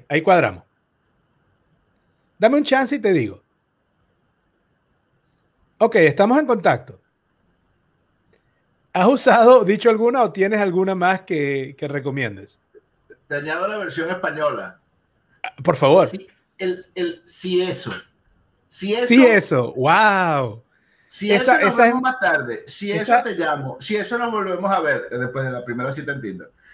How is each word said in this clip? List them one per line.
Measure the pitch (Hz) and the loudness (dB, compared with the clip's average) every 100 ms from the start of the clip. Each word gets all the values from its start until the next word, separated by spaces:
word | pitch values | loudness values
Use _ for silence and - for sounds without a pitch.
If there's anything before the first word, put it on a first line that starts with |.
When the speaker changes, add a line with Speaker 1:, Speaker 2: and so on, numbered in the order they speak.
| - | -6
Speaker 1:
ahí | 147 | -2
cuadramos. | 165 180 123 90 - _ _ _ _ _ _ _ _ _ _ _ _ _ _ _ _ _ | 2 2 2 -4 -16 _ _ _ _ _ _ _ _ _ _ _ _ _ _ _ _ _
Dame | 214 285 | 2 2
un | |
chance | 285 262 254 277 | 2 0 0 -2
y | |
te | 208 | 0
digo". | 175 110 92 _ _ _ _ _ _ _ _ _ _ _ _ _ _ _ _ _ _ _ _ _ _ _ _ | 0 -2 -8 _ _ _ _ _ _ _ _ _ _ _ _ _ _ _ _ _ _ _ _ _ _ _ _
"Ok, | 220 226 | 2 4
estamos | 160 135 202 262 | 4 4 2 2
en | 277 | 2
contacto". | 226 170 131 - - _ _ _ _ _ _ _ _ _ _ _ _ _ _ _ _ _ _ _ | 0 0 0 -4 -20 _ _ _ _ _ _ _ _ _ _ _ _ _ _ _ _ _ _ _
¿Has | 180 190 | 0 2
usado, | 269 254 226 233 254 | 4 4 6 8 8
dicho | 190 214 240 | 6 2 2
alguna | 220 233 262 | 2 2 2
o | 220 | 0
tienes | 196 196 214 | 0 0 0
alguna | 202 175 190 190 | 0 0 -2 0
más | 180 185 | 0 0
que, | - 165 143 135 135 139 | -4 -4 -2 -4 -6 -10
que | 147 | -8
recomiendes? | 143 135 135 120 98 92 _ _ _ _ _ _ - _ | -6 -6 -6 -6 -8 -16 _ _ _ _ _ _ -20 _
Speaker 2:
Te | 143 | -10
añado | 147 160 196 | -6 -6 -6
la | 214 | -6
versión | 180 135 165 | -8 -8 -8
española. | 180 165 147 151 117 95 - _ _ _ _ _ _ | -6 -8 -4 -4 -6 -10 -18 _ _ _ _ _ _
Speaker 1:
Ah, | - - | -16 -6
por | 139 156 | -4 0
favor. | 139 156 - | 4 4 2
Speaker 2:
Sí, | 196 - _ _ _ | -2 -18 _ _ _
el, | 185 180 - 185 | -6 -6 -10 -8
el | 175 170 | -8 -8
"si | - - 185 180 | -18 -14 -4 -2
eso". | 185 143 - 92 - _ _ _ _ _ _ | -2 -6 -10 -12 -16 _ _ _ _ _ _
"Si | - 196 220 | -10 -6 -2
eso". | 247 | 4
Speaker 1:
"Si | 233 254 | 6 8
eso", | 214 - 143 120 123 | 6 2 0 -2 -2
wow. | 131 180 214 196 180 147 127 107 _ _ _ _ _ | 2 4 4 2 0 0 -2 -8 _ _ _ _ _
Speaker 2:
"Si | - 208 | -8 0
Speaker 1:
Esa, | 202 254 247 | 2 4 2
Speaker 2:
eso, | 294 | 2
nos | |
Speaker 1:
esa | 240 | 4
Speaker 2:
vemos | 233 247 | 4 2
Speaker 1:
es, | |
Speaker 2:
más | 254 254 | -2 -2
tarde". | 190 151 123 110 - | -2 -2 -4 -10 -10
"Si | - 202 | -10 -6
Speaker 1:
esa | 196 208 240 | -6 0 0
Speaker 2:
eso, | 240 | 0
te | 175 | -4
llamo". | 160 147 135 - | -4 -6 -8 -12
"Si | - 208 | -6 -6
eso, | 196 240 | -4 -6
nos | 240 | -4
volvemos | 214 190 180 196 | -4 -4 -4 -2
a | 190 | -2
ver", | 160 127 - | -2 -4 -6
eh, | 123 | -8
después | 127 135 131 | -6 -6 -8
de | |
la | 123 | -8
primera | 123 120 131 | -8 -8 -6
cita | 139 143 | -8 -10
en | 135 | -10
Tinder. | 110 92 76 _ _ | -10 -12 -16 _ _